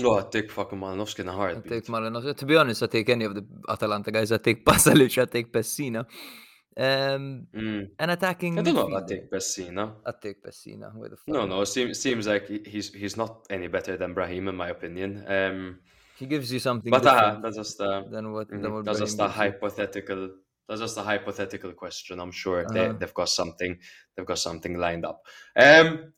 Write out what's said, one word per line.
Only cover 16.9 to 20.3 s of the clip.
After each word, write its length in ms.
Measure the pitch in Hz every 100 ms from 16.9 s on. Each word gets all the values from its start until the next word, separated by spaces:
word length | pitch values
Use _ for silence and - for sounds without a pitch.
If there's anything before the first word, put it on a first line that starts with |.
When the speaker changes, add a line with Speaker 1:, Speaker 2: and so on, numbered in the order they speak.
Speaker 1:
but, 160 | 127 123
uh, 80 |
Speaker 2:
different 280 | 123 104 107
Speaker 1:
that's 120 | 110 107
just, 240 | 104 -
uh, 220 | 101 98 98
Speaker 2:
than 220 | 110 107
what, 160 | 107 107
Speaker 1:
mm-hmm. 140 | 104
Speaker 2:
than 100 | 107
what 100 | 107
Speaker 1:
That's 140 | 107 107
Speaker 2:
Brahim 80 | 104
Speaker 1:
just 140 | 107
a 20 |
Speaker 2:
gives 120 | 101 98
you. 60 |
Speaker 1:
hypothetical, 880 | 104 101 104 98 101 104 - 95 95